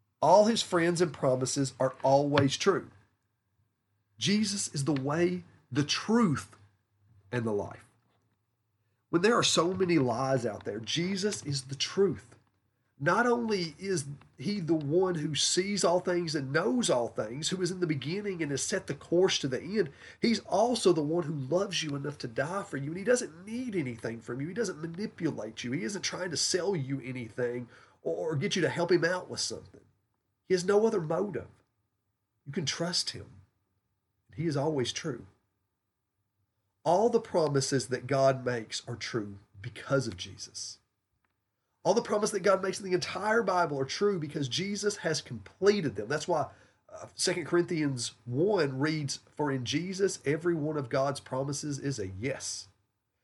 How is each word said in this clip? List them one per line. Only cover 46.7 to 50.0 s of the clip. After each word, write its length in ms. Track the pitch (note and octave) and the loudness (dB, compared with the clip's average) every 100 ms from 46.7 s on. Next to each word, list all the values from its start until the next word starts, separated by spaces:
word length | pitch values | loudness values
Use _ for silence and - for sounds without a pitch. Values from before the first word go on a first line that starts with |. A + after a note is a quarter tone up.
| _ _ | _ _
uh, 140 | - G#2 | -18 -16
Second 320 | - - F3+ C#3+ | -4 -2 -2 0
Corinthians 680 | F3 E3+ E3+ D3 C3 A2+ - | 2 2 2 0 0 -6 -10
one 540 | - B2 F#3 G#3 C#3+ C3 | -6 0 2 4 2 0
reads, 420 | D3+ D#3 C#3+ - _ - | 0 0 -4 -6 _ -4
"For 140 | D3 | -2
in 140 | C3+ | -2
Jesus, 540 | A#2 C#3+ F3 F#3+ | -2 -2 -2 0